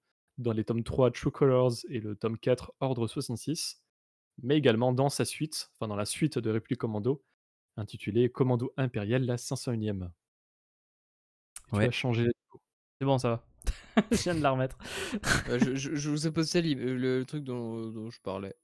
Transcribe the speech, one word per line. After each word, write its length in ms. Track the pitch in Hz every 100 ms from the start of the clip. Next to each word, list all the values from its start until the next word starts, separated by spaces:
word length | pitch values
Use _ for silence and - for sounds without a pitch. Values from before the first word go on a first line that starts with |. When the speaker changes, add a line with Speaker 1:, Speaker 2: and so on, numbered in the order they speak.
| _ _ _ -
Speaker 1:
dans 140 | 117
les 100 | 110
tomes 200 | 110 117
trois 280 | 113 - 123
True 180 | - 151
Colors 440 | - 139 127 127 113 -
et 100 | 127
le 160 | 107 101
tome 240 | 110 113
quatre 340 | - 123 - -
Ordre 260 | 135 120 113
soixante-six, 800 | 151 135 113 - 165 - - _ _ _ _ _ -
mais 160 | 123 151
également 340 | 131 110 127
dans 180 | 127 139
sa 140 | - 120
suite, 440 | - 156 - - -
enfin 120 | 110
dans 100 | 104
la 80 | 104
suite 340 | - 151 127
de 100 | 110
République 300 | 110 - 127
Commando, 440 | 117 107 110 151 _ _ _ _ _ -
intitulée 520 | 104 107 - 107 123
Commando 440 | - 131 123 127 -
Impérial, 480 | 131 110 101 131
la 140 | 123 123
cinq 180 | - 131
cent 160 | -
unième. 400 | 113 107 98 87 - _ _ _ _ _ _ _ _ _ _ _ _ _ -
Et 140 | -
tu 60 | 104
Speaker 2:
Ouais. 100 | 117
Speaker 1:
as 40 |
changé 340 | - 127 113 120
la 60 | - _ - _ _ _ -
Speaker 2:
C'est 60 | 135
bon, 120 | 131
ça 120 | 127
va. 180 | 113 - _ - - - -
<laughs> 160 | -
Je 60 | 226
viens 120 | 180 170
de 60 |
la 100 | 143
remettre. 260 | 131 131 - - - 381 214 - 123 127
Speaker 3:
Euh, 120 | 123
je, 160 | 131 135
je, 200 | 135 147
je 140 | 151
vous 180 | 147 160
ai 40 |
posté 300 | 156 160 180
l'im-, 360 | 165 131 120 127
le 260 | 131 127
truc 220 | 127 151 131
dont, 440 | 123 117 113 113
dont 200 | 113 110
je 100 | -
parlais. 340 | 101 95 98 -